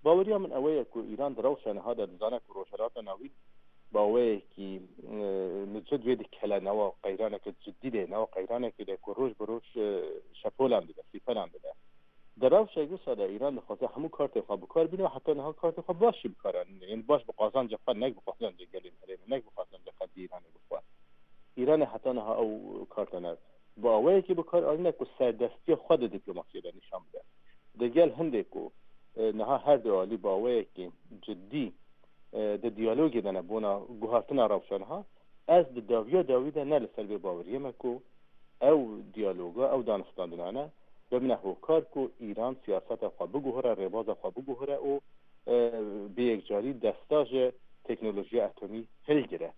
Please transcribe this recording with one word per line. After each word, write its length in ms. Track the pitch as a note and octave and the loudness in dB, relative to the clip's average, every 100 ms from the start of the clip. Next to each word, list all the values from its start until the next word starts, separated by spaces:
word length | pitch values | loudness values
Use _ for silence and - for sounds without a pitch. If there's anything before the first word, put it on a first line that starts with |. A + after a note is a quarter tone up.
| D3+ | 8
باوەریا 320 | F3 G3 G#3 | 6 6 2
من 80 | F#3+ C3+ | 0 0
ئەوەیە 280 | C#3+ D#3 A#2 | 2 2 -2
کو 80 | A#2 G#2+ | -6 -8
ئیران 220 | G#2+ C#3+ A#2 | -4 -4 0
درەوشانە 440 | A#2 C#3+ A2 G2+ G2 | 0 0 -4 -4 -4
هادا 180 | A#2 G2 | -4 -4
دزانە 280 | F2+ G#2+ A#2+ | -2 -4 -4
کو 60 | - G2 | -8 -14
ڕۆژهەڵاتە 440 | F#2+ G2 A2+ B2 G#2 | -12 -6 -6 -6 -10
ناوین 240 | G2 C3+ - - - - - - | -10 -12 -16 -20 -20 -20 -20 -2
بە 60 | G#2 G#2 | 2 4
ئەوەیەکی، 680 | A#2 A#2+ G#2 - - G2 F#2+ | 6 4 2 -4 -12 -10 -10
ئێ، 500 | F#2 - - G#2+ G2+ F#2+ F#2 F#2 G2+ | -12 -18 -12 -6 -4 -2 -2 -4 -6
نجد 280 | G#2 - C#3+ A2+ | -8 -4 -2 0
وێ 80 | A#2+ | 0
دیکەلەنەوە 640 | - - G#2 G2+ F#2 G#2 G2+ - | -2 -6 -2 0 0 0 0 -2
قەیرانێکە 480 | G2+ G2 A2 G2+ G#2 - | -6 -2 -2 -4 -10 -12
جددی 260 | - - C3 A2+ | -16 -10 -4 -4
دێنەوە، 320 | F2 G2+ A2 F#2+ | -2 -2 -2 -4
قەیرانێکی 480 | F#2+ A#2 A#2+ - G2 | -4 -4 -4 -6 -10
دێ 60 | F#2+ | -8
کو 60 | - G2+ | -8 -4
ڕۆژ 140 | C3 G#2+ | -4 -2
بە 60 | G#2+ | -6
ڕۆژ، 180 | A2+ - A#2+ | -6 -8 -2
ئێ، 120 | G#2 G2 D#2+ D#2+ - - | -2 -2 -4 -8 -14 -8
شەپۆلان 440 | G#2+ - C3 A2 E2 | -8 0 4 4 0
بدە، 160 | - - | -16 -14
سیپەلان 380 | - - A2+ F2 | -10 -4 -4 -4
بدە. 180 | - C#2 - - - - - - - | -10 -14 -14 -20 -20 -20 -20 -20 2
دراوشێک 480 | B2+ F3+ G#3+ - D3 | 6 6 4 -2 -4
وسادا 340 | F#3 - A2 G2 | -4 -4 -2 -2
ئیران 200 | G#2 C3+ B2+ | -2 -4 -4
دەخوازە 300 | - G#2 B2 | -8 -4 -4
هەموو 220 | B2 D#3 - | -4 -8 -2
کارتێک 260 | C#3+ A2+ - | -2 -2 -2
خوا 80 | G2+ | -6
بکار 220 | F#2 E3 D#3+ | -2 0 0
بینەوە، 220 | F#3 F#3 C3 | 0 -2 -2
حتا 160 | - D3 | -2 0
نەها 120 | C#3+ D#3 | -2 -2
کارتێک 240 | E3+ E3 E3+ | -2 -2 -6
خوا 100 | F3 | 4
باشی 260 | A3+ - - | 4 4 -8
بکارانێ. 520 | - G2+ F2+ F2+ G2 F#2 | -6 -4 -4 -6 -12 -10
یعنی 120 | A2 A2 | -8 2
باش 120 | D3 - | 2 2
بە 60 | - | 0
قازان 240 | G#2+ C3 A#2+ | 0 2 -2
جەخوا، 220 | A2 - G#2+ | -4 -2 0
نەک 80 | C3 A2 | -2 -4
بە 40 | - | -10
قازان 260 | - A2 - | -6 -8 -8
جەگەلی 320 | F2+ F#2 F2+ D#2+ | -14 -14 -14 -20
هەرێمە، 240 | F#2+ F#2 G2 | -16 -16 -6
نەک 100 | C3 A2+ | -6 -6
بە 60 | - | -12
قازان 220 | F2+ E2+ - | -12 -12 -18
جەخوا 200 | - F#2+ F#2+ F#2 F2+ - - - F2 - - - - - - - - | -12 -12 -10 -14 -14 -18 -20 -10 -10 -10 -20 -20 -20 -20 -20 -16 -2
دیرانی، 300 | B2 D#3 C#3 | 4 4 4
حتا 180 | A2 C3 B2 | -2 -2 -2
نەها 160 | G#2+ A2 | -2 0
ئەو 100 | A2+ G#2+ G2 G2 G2 | 0 -2 -8 -12 -8
کارتەنە 380 | - G2 F2+ F2 E2+ - - - - | -6 -4 -4 -6 -8 -14 -20 -20 -2
بە 80 | A#2 A2 | 4 6
ئەوەیەکی 380 | D3 F#3+ F#3 F3 | 6 6 4 -2
بکار 220 | D#3+ F3 D3 | 2 2 2
ئاینە 240 | D#3 F3 - | 2 0 0
کو 80 | B2+ - | -8 0
سەردەستی 600 | B2+ A2+ A#2+ - - D#3 | 0 2 -2 -2 0 0
خوا 120 | - D#3+ | 4 2
دە 60 | A#2 | 2
دیپلۆماسیەدا 580 | G2 - F2+ - F#2+ F2 - | -4 -8 -10 -10 -12 -12 -14
نیشان 240 | - F#2 - | -12 -12 -12
بدە. 160 | - - - - - - - | -18 -18 -20 -20 -20 -20 -2
دەگەل 280 | A#2+ C3+ E3 - | 2 6 6 4
هەندێک 320 | E3 A#2 F#2+ F2+ | 0 0 -2 -8
و، 80 | - - - - - A2+ | -10 -14 -20 -20 -16 -2
ئێ، 80 | A2 G#2+ | 0 0
نەها 180 | A2 C3+ B2 | 0 2 4
هەردوو 320 | C#3 A2+ F#2+ | 4 4 2
ئالی 180 | F#2+ A2 | 0 -2
بە 60 | G2+ G2 | 0 0
ئەوەیەکی 500 | A#2 A#2+ G2 - F2+ - - G2+ - | 2 0 -2 -10 -12 -14 -20 -16 -12
جددی، 420 | F#2+ F#2+ D3 A2+ - - - - - - A2 | -12 -8 -6 -6 -8 -20 -20 -20 -20 -10 -4
ئێ، 80 | G#2+ G#2 | -2 0
دە 80 | A#2 G#2 | -4 0
دیالۆگی 440 | A2+ A#2 D#3+ A#2 G2+ | 0 4 4 2 0
دەنە 140 | F#2+ F2 | -4 -2
بۆ 80 | A2 G#2+ | -2 0
نا 80 | G2 - A#2 | 0 -4 -8
گوهارتنا 420 | A2 A#2 - C#3 A2 | 2 2 2 2 4
ڕەوشانەها، 480 | G2 - G2 G2+ E3+ G#3 - - - - | 2 0 -6 -4 -10 -10 -20 -20 -14 6
ئەس 160 | E3+ C#3+ B2 | 6 6 -4
دە 60 | G#2+ | 0
داویە 300 | A#2 A2 F3+ C#3+ | 0 4 2 4
داویدا 340 | B2+ C#3 D3+ C#3 | 2 2 -4 2
نە 60 | D3 | 0
لەسەر 220 | A2+ - G#2 | 0 -8 -6
بێ 60 | G#2 F#2+ | -4 -4
باوەریەمە 460 | F2 F2 B2+ C#3 - | -6 -6 -6 -6 -6
کو 100 | B2+ A#2+ - - - - - - | -6 -6 -10 -20 -20 -20 -20 2
ئەو 160 | C3 D#3 A#2+ G#2 G2+ | 6 6 4 -8 -12
دیالۆگە، 520 | G#2 G2+ F2+ F2 F#2+ C3+ | -4 -2 -2 -6 0 2
ئەو 100 | C3+ A#2 | 2 0
دانستاندنانە 760 | G2+ F#2 - F2+ E2+ F2 A#2+ D3+ - - - - | -2 -2 -8 -8 -6 -6 -6 -8 -14 -20 -20 -4
بە 80 | B2 | -2
منە 140 | B2+ A#2 F#2+ | 0 0 -2
هۆکار 380 | - - D#3+ D#3 | -6 2 2 2
کو 80 | C#3+ B2+ - | -4 -4 -6
ئیران 300 | A2 G#2 A#2+ C3 | -10 -4 -4 -4
سیاسەتە 460 | - F#2+ - A2+ G2+ - | -2 -2 -2 -4 -4 -6
خوا 100 | F2+ | -6
بگوهرە، 380 | B2+ C3+ B2 B2+ G2+ | -4 -2 0 0 0
ڕێبازە 340 | F#2+ A2 G#2+ G2+ | -2 -2 -4 -4
خوا 100 | F2+ - | -6 -8
بگوهرە 400 | C3+ B2 C#3 C#3+ C#3+ | -8 -8 -4 -4 0
و، 40 | C#3 - - - - - | -2 -4 -20 -20 -14 2
ئێ، 80 | A#2+ A#2 A2+ G#2+ G#2 G2+ G2+ | 4 4 0 -6 -6 -8 0
بە 80 | B2 | 2
یەکجاری 420 | G#2+ - G2+ A#2+ B2+ | 2 0 -2 0 0
دەستاژە 600 | A2 - - D3+ C3 C3 B2+ - - - - | 0 -2 2 2 4 2 2 0 -20 -20 -6
تەکنۆلۆژیا 560 | A#2 A2 G2+ G2 A#2 G2+ | -4 -2 -2 -2 0 0
ئەتۆمی 380 | - G2 A2 A2+ - - | -4 -10 -10 -10 -16 2
هەلگرە. 440 | D3+ A2+ F2 E2 | 2 2 -6 -8